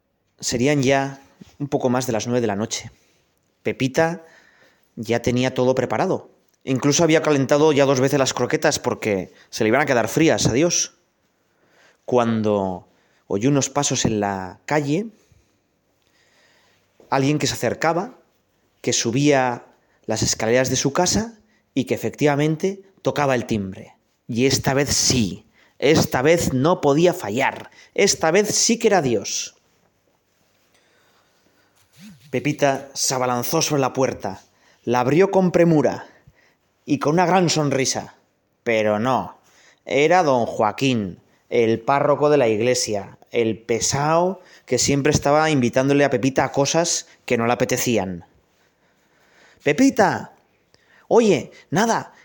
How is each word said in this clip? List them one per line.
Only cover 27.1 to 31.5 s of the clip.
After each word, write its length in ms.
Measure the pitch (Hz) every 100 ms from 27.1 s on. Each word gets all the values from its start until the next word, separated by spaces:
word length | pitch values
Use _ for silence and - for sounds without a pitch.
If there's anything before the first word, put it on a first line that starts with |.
| 170
fallar, 560 | 208 202 123 101 - - - -
esta 340 | 196 - 160
vez 240 | 185 208
sí 240 | - - 226
que 120 | 226
era 120 | 190
Dios. 540 | 139 107 - - - - _ _ _ _ _ _ _ _ _ _ _ _ _ _ _ _ _ _ _